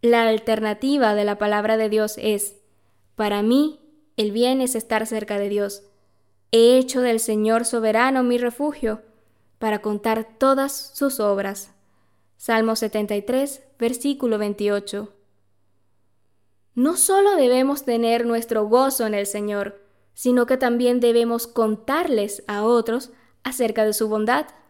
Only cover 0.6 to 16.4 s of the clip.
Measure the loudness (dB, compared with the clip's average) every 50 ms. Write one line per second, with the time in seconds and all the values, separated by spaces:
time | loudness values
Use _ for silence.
0.6 | -2 -4 -4 -2 -2 -2 2 2 2 2 2 2 0 0 -2 -2 -2 0 0 0
1.6 | 0 0 0 0 0 0 0 0 0 -2 -4 -4 -4 -2 -2 -2 -4 -8 -10 _
2.6 | _ _ _ _ _ _ _ _ _ _ _ -6 -4 -2 -2 0 2 2 4 4
3.6 | 2 0 -2 -8 _ _ _ _ _ _ _ -4 -4 -2 0 0 0 2 2 0
4.6 | 0 -2 -4 -6 -4 -4 -4 -4 -2 -4 -6 -6 -6 -6 -4 -4 -4 -2 -2 -2
5.6 | -4 -4 -6 -12 -18 -20 _ _ _ _ _ _ _ _ _ _ _ _ 4 6
6.6 | 6 8 6 6 4 2 -2 -2 0 0 0 0 0 -2 0 0 2 2 2 2
7.6 | 0 -2 -4 -2 0 0 2 2 2 2 2 2 2 2 0 0 -2 -4 -4 -4
8.6 | -6 -6 -4 -4 -4 -4 -4 -6 -10 _ _ _ _ _ _ _ _ _ _ _
9.6 | -4 -4 -4 -2 -4 -4 -6 -2 -2 -2 -2 -2 -4 -8 _ 0 2 2 2 2
10.6 | 0 -4 -6 -10 -12 -14 -6 -4 -2 -2 -2 0 0 0 0 0 -2 -6 -8 -12
11.6 | -16 -20 _ _ _ _ _ _ _ _ _ _ _ _ _ _ -4 -2 0 0
12.6 | 2 0 -2 -2 -4 -4 -4 -4 -4 -2 -4 -6 -4 -2 -2 -2 -2 -4 -6 -14
13.6 | -18 _ _ _ -4 -4 -4 -2 -4 -4 -2 -2 -2 -2 0 0 -2 -4 -4 -2
14.6 | -2 -2 -2 -2 -4 -6 -10 -10 -10 -12 _ _ _ _ _ _ _ _ _ _
15.6 | _ _ _ _ _ _ _ _ _ _ _ _ _ _ _ _